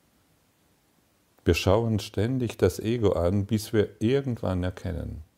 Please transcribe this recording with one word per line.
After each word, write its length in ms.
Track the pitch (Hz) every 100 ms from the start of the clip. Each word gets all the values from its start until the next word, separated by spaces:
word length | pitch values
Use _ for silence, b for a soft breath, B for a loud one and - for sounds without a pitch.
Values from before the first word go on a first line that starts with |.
| _ _ _ _ _ _ _ _ _ _ _ _ _ _ -
Wir 60 |
schauen 440 | 85 92 107 117 107
ständig 600 | - - 110 131 113 -
das 200 | 95 -
Ego 340 | 110 120 98
an, 340 | 85 87 101 98
bis 260 | 110 -
wir 300 | 110 98 -
irgendwann 600 | 110 139 131 113 95 92
erkennen, 600 | 90 - 92 76 - 71 -